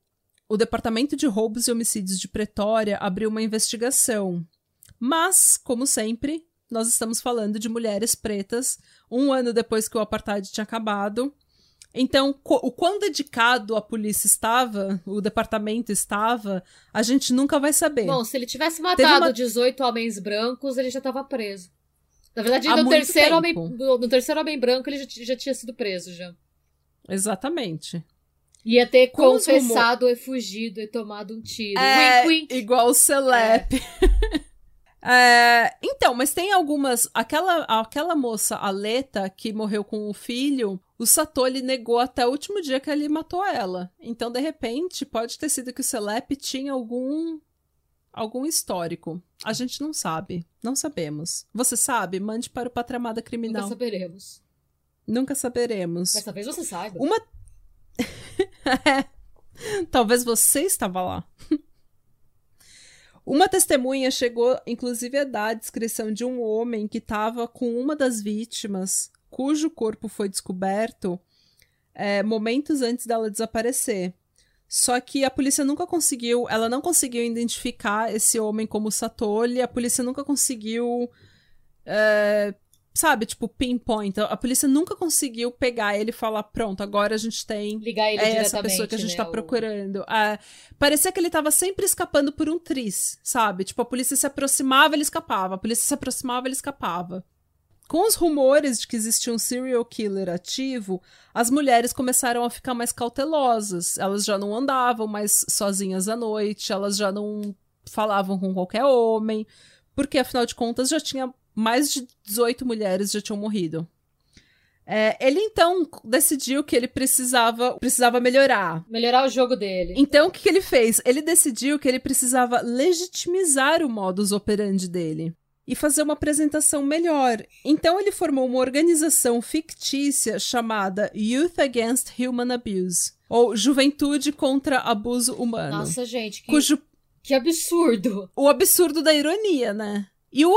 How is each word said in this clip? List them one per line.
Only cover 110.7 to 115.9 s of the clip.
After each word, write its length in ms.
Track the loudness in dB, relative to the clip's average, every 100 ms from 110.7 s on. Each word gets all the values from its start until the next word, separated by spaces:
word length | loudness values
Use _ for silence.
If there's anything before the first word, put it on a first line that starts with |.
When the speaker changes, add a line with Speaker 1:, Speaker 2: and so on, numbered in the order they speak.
| -2 0
Speaker 1:
já 100 | -2
tinha 320 | -2 -6 -8 -10 _
mais 380 | -2 2 2 2
de 160 | -2 -8 _ -8
dezoito 400 | 0 0 0 -4
mulheres 460 | -2 0 0 0
já 100 | -2
tinham 160 | -4 -6
morrido. 500 | -4 -2 -2 -4 -8 _ _ _ _ _ _ _ _ _ -6
É, 280 | 0 0 4
ele, 160 | 2 4
então, 480 | 0 4 4 4 -2